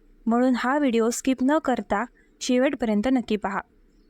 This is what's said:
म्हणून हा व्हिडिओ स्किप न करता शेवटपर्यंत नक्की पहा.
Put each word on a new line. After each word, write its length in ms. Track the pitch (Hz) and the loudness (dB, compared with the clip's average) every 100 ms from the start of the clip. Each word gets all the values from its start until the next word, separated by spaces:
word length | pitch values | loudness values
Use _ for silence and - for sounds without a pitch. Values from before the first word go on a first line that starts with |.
| _ _ 220 | _ _ -2
म्हणून 280 | 233 262 233 | 2 2 2
हा 200 | 240 294 | 0 0
व्हिडिओ 320 | 277 226 226 | 2 2 0
स्किप 280 | - 269 254 | -2 -2 0
न 180 | 262 311 | 2 0
करता 460 | 269 240 - 202 240 _ _ - | 0 -2 -2 -4 -4 _ _ -10
शेवटपर्यंत 640 | - 247 277 277 226 208 247 | -2 2 2 0 -2 0 0
नक्की 240 | 262 - 208 | 0 0 -4
पहा. 240 | 190 196 - _ _ _ | -4 -6 -10 _ _ _